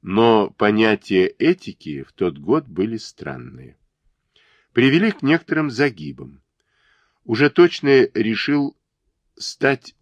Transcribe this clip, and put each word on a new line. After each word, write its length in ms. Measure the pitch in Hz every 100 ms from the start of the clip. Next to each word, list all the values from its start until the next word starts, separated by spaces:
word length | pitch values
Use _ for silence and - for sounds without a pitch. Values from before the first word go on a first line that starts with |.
но 480 | 87 98 117 113 101
понятия 760 | _ 104 107 110 104 - 95 92
этики 760 | - 156 185 - - - 71
в 100 | 67
тот 240 | _ 90 71
год 300 | 73 143 139
были 320 | 85 107 113
странные. 800 | - - 139 131 123 123 131 _ _ _ _ _ _ _ _ _ _
Привели 360 | - 131 151 214
к 120 | 196
некоторым 480 | 131 160 - 156 151
загибам. 720 | 117 143 98 76 64 65 71 _ _ _ _ _ _ _ _
Уже 240 | - 113 147
точно 560 | - 175 - 143 135 -
решил 640 | - 110 110 - 143 143 _ _ _ _ _ _ _
стать 560 | - - 135 135 - _